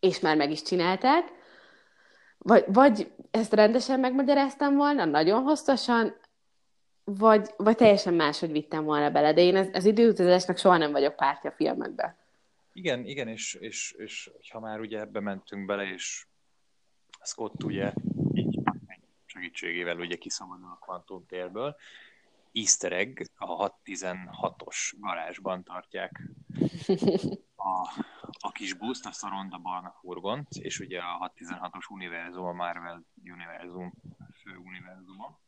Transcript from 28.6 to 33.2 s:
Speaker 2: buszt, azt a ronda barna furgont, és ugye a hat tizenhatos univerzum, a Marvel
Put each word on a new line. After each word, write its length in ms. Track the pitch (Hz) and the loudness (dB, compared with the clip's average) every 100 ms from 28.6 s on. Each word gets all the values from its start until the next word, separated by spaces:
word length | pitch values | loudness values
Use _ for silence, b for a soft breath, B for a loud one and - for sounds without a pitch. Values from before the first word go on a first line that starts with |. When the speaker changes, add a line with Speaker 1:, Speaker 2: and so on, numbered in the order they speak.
| 101 | -12
Speaker 2:
buszt, 320 | 92 110 127 104 | -10 -8 -8 -10
azt 180 | - | -12
a 40 | 101 | -10
ronda 300 | 98 98 92 | -10 -12 -12
barna 380 | 90 90 90 - | -10 -10 -10 -20
furgont, 480 | 90 87 95 127 147 | -14 -10 -6 -6 -8
és 300 | - - - | -12 -10 -10
ugye 180 | 90 87 | -10 -10
a 180 | 87 87 | -10 -10
hat 180 | 92 | -10
tizenhatos 520 | _ 87 87 90 90 - | _ -16 -12 -12 -14 -18
univerzum, 560 | 98 90 85 85 90 | -14 -12 -12 -12 -10
a 80 | 90 | -8
Marvel 520 | 87 87 85 85 85 82 _ | -6 -8 -8 -12 -16 _ _